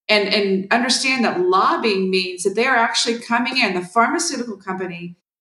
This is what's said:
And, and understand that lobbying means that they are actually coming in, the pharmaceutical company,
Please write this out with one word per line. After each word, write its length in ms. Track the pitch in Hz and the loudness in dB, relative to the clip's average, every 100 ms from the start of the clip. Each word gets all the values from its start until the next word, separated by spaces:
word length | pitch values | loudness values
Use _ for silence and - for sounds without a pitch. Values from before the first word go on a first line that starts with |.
| - | 0
And, 200 | 214 196 | 2 2
and 380 | 208 196 190 185 | 0 0 0 0
understand 520 | 240 247 - 262 262 | 0 2 0 0 0
that 160 | 214 180 | 0 0
lobbying 680 | 180 190 247 359 226 190 190 | 2 4 2 2 0 0 0
means 320 | 190 185 180 | 0 -2 -4
that 140 | 202 196 | -4 0
they 100 | 254 | 2
are 80 | |
actually 460 | 240 233 - 240 233 | 2 2 0 -2 -4
coming 380 | - 233 247 262 | -2 -2 -2 0
in, 160 | 208 | 0
the 100 | 180 | -2
pharmaceutical 720 | 180 233 240 339 330 254 240 190 | -2 2 2 2 -2 -4 -6 -8
company, 580 | 190 185 180 175 175 - _ _ | -8 -6 -6 -8 -12 -16 _ _